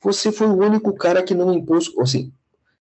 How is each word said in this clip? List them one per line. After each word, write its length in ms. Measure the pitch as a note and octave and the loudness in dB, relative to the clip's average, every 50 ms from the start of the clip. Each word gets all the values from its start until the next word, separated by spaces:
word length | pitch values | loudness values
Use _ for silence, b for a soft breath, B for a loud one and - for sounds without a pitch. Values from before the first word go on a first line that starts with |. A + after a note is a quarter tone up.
| _ | _
"Você 300 | G3+ G3+ - - G#3+ G#3+ | -2 -4 -2 -2 -4 -2
foi 140 | - A3 | 0 0
o 120 | G#3+ G3+ F#3 | 2 2 2
único 360 | G3 G#3 G#3+ G#3+ A3 G#3+ G3 | 2 2 2 2 0 -2 -4
cara 280 | G3 - F3 F3 F#3 F3+ | -2 0 0 2 2 0
que 120 | F#3 G3 | 0 0
não 180 | F3 F3+ F#3 F3+ | 0 2 0 0
impôs", 400 | F3 C#3 - D#3+ E3+ E3 - - - | 0 0 0 0 0 0 -2 -4 -2
assim, 340 | A#2+ C3 C3+ - - - - _ _ _ _ _ _ _ _ _ | -2 -2 -2 -2 -4 -6 -14 _ _ _ _ _ _ _ _ _